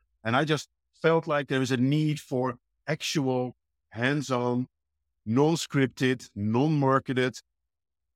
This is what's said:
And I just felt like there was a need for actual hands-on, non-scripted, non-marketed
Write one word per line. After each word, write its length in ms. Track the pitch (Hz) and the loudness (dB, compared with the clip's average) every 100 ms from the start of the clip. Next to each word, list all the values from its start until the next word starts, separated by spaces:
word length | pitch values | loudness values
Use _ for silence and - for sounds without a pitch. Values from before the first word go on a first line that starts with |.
| _ _ | _ _
And 100 | 110 | -2
I 100 | 123 | 0
just 240 | 151 151 - _ _ _ | 0 -2 -6 _ _ _
felt 280 | 160 165 160 | 0 2 0
like 180 | 147 139 | -2 0
there 140 | 131 | 0
was 100 | 127 | 0
a 60 | 127 | 2
need 420 | 131 147 156 151 | 2 2 0 -4
for 380 | - 127 127 123 _ _ - | -4 -2 -2 -4 _ _ -8
actual 680 | 156 - 160 131 127 127 - _ _ _ | -6 -4 -2 0 -2 -4 -8 _ _ _
hands-on, 800 | 113 123 147 131 123 123 123 127 _ _ _ _ _ | -2 0 0 -2 -2 0 -2 -4 _ _ _ _ _
non-scripted, 1080 | 107 117 151 165 - 143 131 - 127 127 - | -2 2 2 2 -2 0 0 0 0 0 -6
non-marketed 1040 | 101 104 117 147 151 135 131 - 127 127 - - _ _ _ _ _ _ | -6 -2 2 2 2 2 2 0 0 0 -4 -16 _ _ _ _ _ _